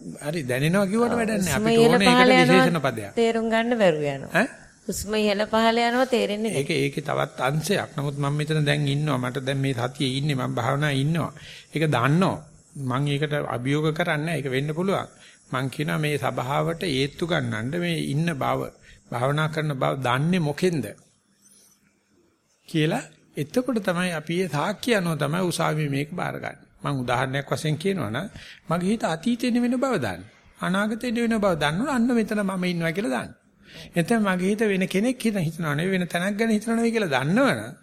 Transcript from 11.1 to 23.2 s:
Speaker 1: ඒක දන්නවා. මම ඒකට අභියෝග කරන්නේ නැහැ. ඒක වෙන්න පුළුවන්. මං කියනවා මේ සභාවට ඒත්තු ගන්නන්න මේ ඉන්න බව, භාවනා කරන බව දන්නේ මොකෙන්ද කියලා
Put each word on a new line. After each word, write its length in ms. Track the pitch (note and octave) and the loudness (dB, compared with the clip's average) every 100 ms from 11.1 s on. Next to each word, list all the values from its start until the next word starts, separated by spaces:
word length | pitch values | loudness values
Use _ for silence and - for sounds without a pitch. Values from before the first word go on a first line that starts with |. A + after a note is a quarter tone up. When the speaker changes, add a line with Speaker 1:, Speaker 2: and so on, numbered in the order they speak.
| E3 A#2 - - - - | 0 -4 -8 -18 -20 -8
Speaker 1:
ඒක 160 | D3 D#3 | -2 0
දන්නවා. 500 | B2 B2+ E3 F3+ F2 - - _ | 2 4 4 2 0 -8 -20 _
මම 340 | D3 C3 B2+ C#3+ | -8 -4 -2 0
ඒකට 280 | C#3+ D3+ D3 D3 | 0 -2 -2 -2
අභියෝග 400 | B2 C3 D3 D#3 | -4 0 0 0
කරන්නේ 280 | D#3 F3 D3+ | 0 -2 -2
නැහැ. 180 | D#3+ D#3 | -2 -4
ඒක 120 | C3+ | -2
වෙන්න 220 | B2+ D3 | -2 -2
පුළුවන්. 380 | D#3 F#3+ D3+ - - - - - | -2 -2 -2 -4 -14 -20 -20 -6
මං 180 | C3 C3+ | -4 -4
කියනවා 300 | - D3+ E3 | -4 -2 0
මේ 180 | D3+ D3 | 0 0
සභාවට 680 | B2 B2 B2+ D3+ D#3 E3 | -2 -2 -2 0 -2 -2
ඒත්තු 400 | F#3 C3 C#3+ - E3+ | -2 -2 -2 -4 -2
ගන්නන්න 440 | E3 B2 A2 A#2+ F3 | -2 -2 -4 -4 -4
මේ 220 | F3 D#3+ | -2 -2
ඉන්න 240 | D3 C#3+ E3+ | -2 -2 -2
බව, 280 | C#3 B2+ C3 B2+ - - - - | -2 -2 -2 -4 -10 -20 -20 -10
භාවනා 420 | B2 C3 D3 D#3 | -2 0 0 -2
කරන 240 | D#3 D#3 | -2 -4
බව 180 | C3 C#3+ C#3+ | 0 -2 0
දන්නේ 420 | B2 B2+ D#3+ F#3 | 0 0 2 2
මොකෙන්ද 460 | D3 - F#3 D3 G2+ - - _ _ _ _ _ _ _ _ _ _ _ _ _ _ _ - | 0 0 0 0 -6 -10 -20 _ _ _ _ _ _ _ _ _ _ _ _ _ _ _ -4
කියලා 340 | D#3+ D#3 A#3 - - | 0 0 -2 -6 -20